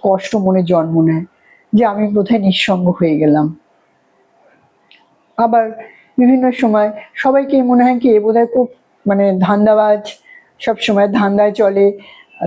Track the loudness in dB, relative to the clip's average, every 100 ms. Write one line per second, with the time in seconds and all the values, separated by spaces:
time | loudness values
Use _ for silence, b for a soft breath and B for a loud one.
0 | -2 -2 -2 -4 0 0 0 -2 0 0
1 | 0 0 -6 b b b _ 0 0 -2
2 | -2 -2 0 0 0 -2 -2 -2 -2 0
3 | -2 0 0 0 -2 -6 _ _ _ _
4 | _ _ _ _ _ _ _ _ b b
5 | _ _ _ -4 0 0 -2 -6 B B
6 | B 0 2 4 0 0 0 0 -2 -6
7 | B -6 0 0 0 0 2 2 2 2
8 | 2 2 2 0 0 0 -2 -6 _ _
9 | -2 0 0 0 0 2 2 2 2 0
10 | -4 -20 b b b _ -6 -4 -2 0
11 | 0 0 0 0 0 0 0 2 0 -2
12 | B B B -8